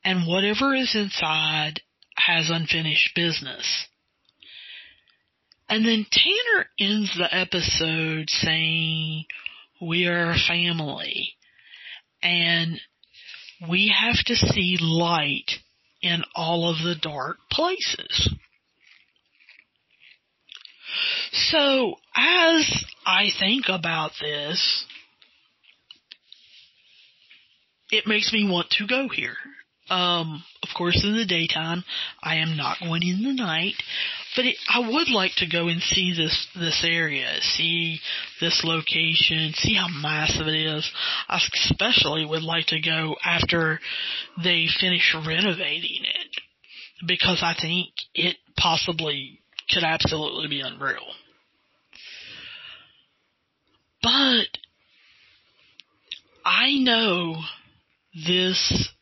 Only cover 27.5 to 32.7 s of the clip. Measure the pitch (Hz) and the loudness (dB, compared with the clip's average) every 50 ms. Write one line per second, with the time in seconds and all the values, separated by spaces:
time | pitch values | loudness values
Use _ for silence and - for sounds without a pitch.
27.5 | _ _ _ _ _ _ _ _ - 214 - 208 214 214 214 - 226 220 208 202 | _ _ _ _ _ _ _ _ 0 0 2 2 2 2 2 2 2 2 2 2
28.5 | 180 175 170 - - - 208 202 247 254 277 254 - - - 123 120 - - 277 | 2 0 0 2 0 0 2 2 0 0 0 -2 -4 -4 -4 -4 -6 -8 -12 -14
29.5 | 277 - - _ _ _ _ - 185 185 180 180 175 170 165 160 156 147 170 - | -18 -20 -20 _ _ _ _ -2 0 2 2 2 2 0 0 -2 -6 -10 -12 -14
30.5 | - - - - - - 175 175 175 - - 202 214 226 233 190 180 170 165 165 | -14 -14 -12 -10 -6 -4 -2 2 2 2 2 2 0 0 0 0 0 0 0 0
31.5 | - 160 160 165 170 175 180 - - - - - - - - 156 160 160 160 160 | -2 -2 -2 -2 -4 -4 -6 -6 -8 -8 -8 -8 -10 -10 -6 -2 -2 0 0 0
32.5 | 160 151 139 - | -2 -2 -2 -2